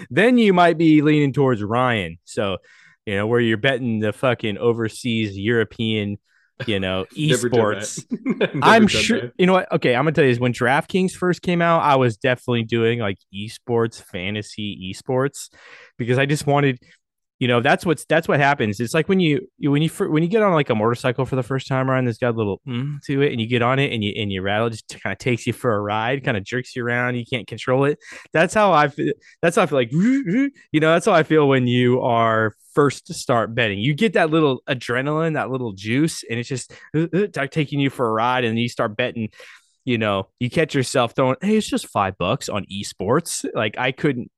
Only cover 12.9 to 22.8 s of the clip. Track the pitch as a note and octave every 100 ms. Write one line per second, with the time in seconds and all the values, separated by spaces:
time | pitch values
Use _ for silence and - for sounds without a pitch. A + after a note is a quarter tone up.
12.9 | A#2+ G#2 G2 _ F#2+ G#2+ - - A#2 A2+
13.9 | - - F#2+ F#2 G#2 G#2 - G#2 F2+ F#2
14.9 | F#2+ - B2+ C#3 - - _ - - -
15.9 | - A#2 B2+ C#3 D3 C#3+ C#3+ C#3 B2+ _
16.9 | _ _ _ _ - B2 A#2+ B2+ F3+ F3+
17.9 | D3+ - D#3+ D#3+ F3+ C#3 C#3+ A2 G2+ A#2+
18.9 | E3 D#3 F#3+ E3 C#3 - - D3 C#3+ D#3+
19.9 | - G3 D#3 E3+ A3 G#3 E3 C#3+ A2 A2
20.9 | A#2 B2+ B2 B2+ C3 B2+ C3 - C3 C3
21.9 | C3 B2+ A2 B2 A2+ G#2 F#2+ C3+ A#2+